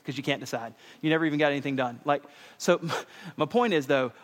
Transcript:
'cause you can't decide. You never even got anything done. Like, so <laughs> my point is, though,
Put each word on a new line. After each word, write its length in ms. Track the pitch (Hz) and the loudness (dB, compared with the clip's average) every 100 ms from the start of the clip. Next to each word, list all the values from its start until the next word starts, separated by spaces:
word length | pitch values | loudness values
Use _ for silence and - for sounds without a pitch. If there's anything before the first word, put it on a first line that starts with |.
'cause 120 | - 135 | -10 -8
you 60 | |
can't 180 | 143 139 | -4 -4
decide. 320 | 131 123 117 - - - | -4 -8 -8 -14 -20 -6
You 80 | 156 | 0
never 160 | 160 160 | 2 2
even 120 | 147 | 2
got 140 | 151 | 2
anything 240 | 143 139 135 | 2 -2 -2
done. 240 | 127 120 | -4 -4
Like, 180 | 151 143 - - - - | -2 -2 -2 -20 -20 -6
so 220 | - 175 170 - - | 2 2 2 -6 -8
<laughs> 260 | - - - | -16 -16 -4
my 80 | 151 | 0
point 280 | 233 240 | 2 4
is, 120 | 170 135 | 2 2
though, 260 | 143 127 - | 0 0 -6